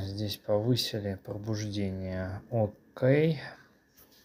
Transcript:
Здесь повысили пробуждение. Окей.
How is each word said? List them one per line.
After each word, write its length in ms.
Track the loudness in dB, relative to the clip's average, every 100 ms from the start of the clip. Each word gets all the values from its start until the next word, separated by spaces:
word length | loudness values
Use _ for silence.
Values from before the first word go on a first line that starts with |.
Здесь 340 | -4 -4 -4 -4
повысили 840 | 0 2 4 2 2 -2 -4 -6
пробуждение. 1160 | -8 -8 -4 -2 -2 -2 -2 -2 -4 -4 -4 -6 -2
Окей. 920 | 0 0 -2 _ 0 4 6 4 2 -6 -16 -20 _ _ _ -20 -20